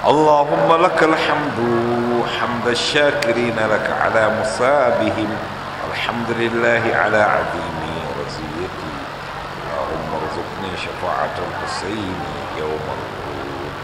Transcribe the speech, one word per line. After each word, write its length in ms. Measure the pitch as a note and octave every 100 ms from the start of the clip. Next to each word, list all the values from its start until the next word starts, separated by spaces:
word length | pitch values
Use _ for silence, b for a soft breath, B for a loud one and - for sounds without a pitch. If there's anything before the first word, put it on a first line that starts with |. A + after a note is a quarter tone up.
| -
اللهم 640 | C#3+ D#3 D3 C#3+ E3 - E3
لك 160 | F3+ D#3+
الحمد 560 | D#3+ D#3+ D#3 D3+ C#3+ A2 A#2+ A#2 A#2 A#2+ A#2+ A#2+ A2+ -
حمد 280 | A2+ A#2+ A2+
الشاكرين 880 | A#2+ - D3 D3 - A#2 A#2 A#2+ A2 A2
لك 140 | G#2 - -
على 200 | F#2 A2 G#2+ A2
مصابهم، 880 | G#2+ - B2+ C#3+ B2 A#2 G#2+ G#2+ G#2+ G#2+ - - - - -
الحمد 400 | - - A#2 A2+ A2+
لله 440 | A#2 A#2 A#2 A#2 A2+ D2
على 180 | G2+ G#2+ G#2
عظيم 460 | - - E2+ - D#2+ D#2 D#2+ D2+ C#2+
رزيتي. 760 | C#2+ D2 D#2 D#2 F#2 - - - - - - - - -
اللهم 520 | D#2+ D#2 C2+ D#2+ D#2 D#2+
ارزقني 520 | - A2+ - - F#2+ F2 -
شفاعة 500 | - F2+ C2+ D#2 - F2
الحسين 720 | - - - F#2 G#2+ F#2+ F2+ D2+ D2 - -
يوم 240 | D#2 D#2 D2 C#2
الخلود 760 | - - - C#2 C#2 C#2 C#2+ C#3